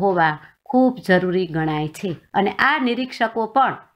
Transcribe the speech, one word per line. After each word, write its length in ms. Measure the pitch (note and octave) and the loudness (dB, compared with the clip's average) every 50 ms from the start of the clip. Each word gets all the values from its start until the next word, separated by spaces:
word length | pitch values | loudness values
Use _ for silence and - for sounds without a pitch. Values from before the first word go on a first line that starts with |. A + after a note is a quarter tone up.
| F3+ | 2
હોવા 300 | G3+ F#3 F3 E3 D#3 D3+ D3+ - - _ _ _ - | 0 2 2 2 0 0 -2 -10 -20 _ _ _ -2
ખૂબ 240 | - B3+ B3+ B3+ B3+ B3+ - - | 2 4 4 4 2 -2 0 2
જરૂરી 400 | F#3 F3+ F3+ F3+ F3 F#3 F#3 E3+ D#3 | 2 2 4 2 0 -2 -2 -2 -2
ગણાય 340 | D#3+ D#3 D#3 D#3 D3+ D3+ D3+ D#3 - | -2 -2 -2 -2 -2 -4 -4 -6 -8
છે 120 | - E3+ D#3 - _ _ - | -8 -8 -8 -8 _ _ -2
અને 160 | G3+ G3 G3+ - - - C4+ | 0 0 0 0 0 0 0
આ 100 | D4 D#4 C4 | 0 0 0
નિરીક્ષકો 560 | A#3+ A#3+ A3+ C4 B3+ - - A#3+ A3 A3+ A#3 A3 | -2 -2 -2 -4 -8 -4 -4 -4 -4 -2 -4 -6
પણ 300 | A3 - C4+ C4 A3 C#3+ - - _ _ | 0 2 2 2 2 0 -6 -12 _ _